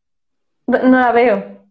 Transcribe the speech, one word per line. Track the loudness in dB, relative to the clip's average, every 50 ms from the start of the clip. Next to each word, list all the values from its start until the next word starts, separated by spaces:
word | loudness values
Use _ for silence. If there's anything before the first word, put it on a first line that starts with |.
| _ _ _ _ _ _ _ _ _ _ _ _ _
No, | -4 -4 0 2
no | 2 2 2
la | 2 0 0
veo. | 0 0 0 0 -2 -6 -10 -18 -20 _ _